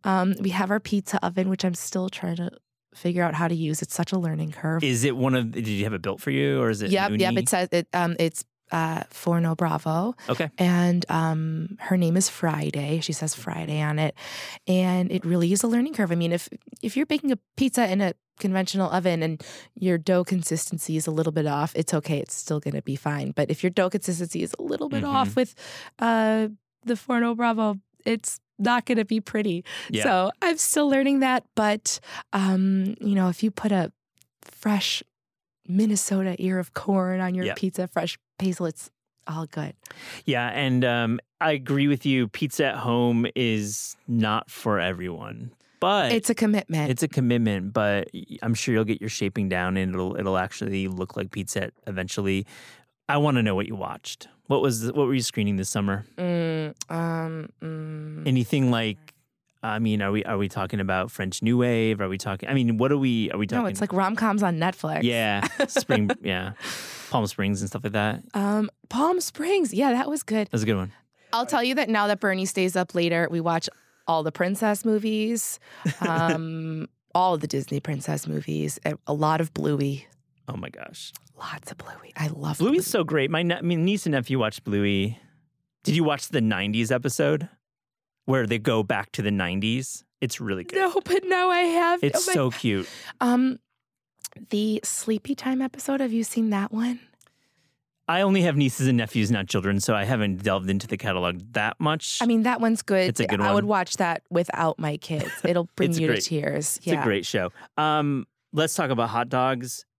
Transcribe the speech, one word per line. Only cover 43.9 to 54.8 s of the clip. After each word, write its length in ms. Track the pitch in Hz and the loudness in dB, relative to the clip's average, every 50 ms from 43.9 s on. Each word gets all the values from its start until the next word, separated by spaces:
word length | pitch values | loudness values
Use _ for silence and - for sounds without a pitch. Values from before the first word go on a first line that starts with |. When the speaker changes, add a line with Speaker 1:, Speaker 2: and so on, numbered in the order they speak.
| - _ _ - | -14 _ _ -2
Speaker 2:
not 420 | 120 117 110 107 107 110 - - | 0 2 2 2 2 0 -2 -6
for 300 | - - - 117 104 98 | -16 -6 -2 0 0 2
everyone, 720 | 85 90 92 87 92 90 85 82 104 107 110 113 113 123 - _ _ _ _ _ | 0 0 -2 -4 -6 -8 -8 -8 -10 -12 -12 -12 -14 -14 -14 _ _ _ _ _
but 320 | - 180 202 208 175 123 | 2 2 4 4 4 2
Speaker 1:
It's 180 | 147 226 214 - | 2 0 2 0
a 60 | 233 | 0
commitment. 540 | - 226 214 208 208 - _ 165 156 151 147 | 2 2 2 2 2 0 _ -2 0 0 0
Speaker 2:
it's 120 | 131 117 - | 0 0 0
a 40 | 151 | -2
commitment, 680 | - - 127 120 120 120 117 110 101 98 90 98 104 | 0 2 2 4 4 4 4 2 2 0 -2 -2 0
but 360 | 117 107 104 101 101 92 - - | 0 2 2 2 0 -2 -4 -8
y-, 240 | 90 - _ - - - | -14 -14 _ -14 -6 -2
I'm 100 | 123 117 | -2 -2
sure 200 | 107 - - 120 | 0 0 0 2
you'll 100 | 110 110 | 2 2
get 160 | 107 113 - | 2 -2 -4
your 80 | - 110 | -4 -8
shaping 380 | - - 104 98 92 - 101 95 | -6 -2 -4 -2 -2 -2 -2 0
down 280 | 92 90 90 90 92 95 | 0 0 0 0 0 0
and 160 | 95 92 92 | 0 0 -2
it'll, 220 | 92 92 92 - - | -2 -2 -2 -2 -2
it'll 200 | - 98 95 92 | -2 0 0 0
actually 500 | 92 95 - - 110 107 98 98 95 95 | 0 -2 -6 -6 -6 -4 -2 -2 -2 -4
look 280 | 92 92 92 92 - | -4 -4 -6 -6 -6
like 160 | 104 98 98 | -8 -8 -6
pizza 400 | - 104 95 - - 101 95 - _ _ _ - | -6 -8 -8 -4 -4 -6 -6 -6 _ _ _ -10
eventually. 580 | 98 92 92 95 - - 101 98 95 95 98 - - - - - - - _ _ _ _ _ - | -6 -6 -6 -6 -4 -2 0 0 0 0 -2 -4 -12 -20 -20 -20 -20 -20 _ _ _ _ _ -2
I 100 | 143 147 | 0 2
wanna 240 | 147 151 139 123 113 | 4 4 4 4 2
know 120 | 107 98 | 2 2
what 120 | 95 101 - | 0 -2 -4
you 80 | 113 | -6
watched. 520 | 98 - - - - _ - - _ - - _ _ _ _ | -6 -6 -8 -8 -10 _ -14 -14 _ -16 -20 _ _ _ _
What 140 | 139 131 | 2 2
was 200 | - 139 120 110 | 4 2 0 0